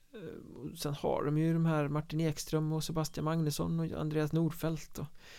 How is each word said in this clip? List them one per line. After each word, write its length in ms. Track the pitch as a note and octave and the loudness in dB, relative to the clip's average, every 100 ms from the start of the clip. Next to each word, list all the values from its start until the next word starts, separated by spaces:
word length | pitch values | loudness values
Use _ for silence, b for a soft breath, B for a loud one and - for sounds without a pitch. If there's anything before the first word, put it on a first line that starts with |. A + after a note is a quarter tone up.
| - | -20
Eh, 420 | A#3 E3+ E2 - - | -14 -12 -12 -14 -12
och 220 | D3 E3 | -10 -6
sen 160 | D3+ | -4
har 300 | C#3+ - - C#3 | -2 0 2 4
de 120 | D3+ | 4
ju 160 | D#3+ | 4
de 120 | E3 E3 | 4 4
här 220 | D#3 D3 | 4 2
Martin 340 | D3 D#3 D#3 | 0 -2 0
Ekström 520 | E3 D3 - D#3 D#3 | 0 0 0 0 0
och 100 | D#3 | 0
Sebastian 400 | D3+ D#3+ D#3 - D3+ | 0 0 -2 -2 0
Magnusson 540 | E3 D3+ D3 E3 E3 | 2 2 0 0 0
och 200 | E3 - | 0 -2
Andreas 300 | D#3 D#3 D3+ | 0 0 2
Nordfeldt 680 | D#3+ E3 D#3+ D#3+ D#3+ - - | 4 2 0 -2 -4 -6 -10
och 60 | - - b | -10 -10 b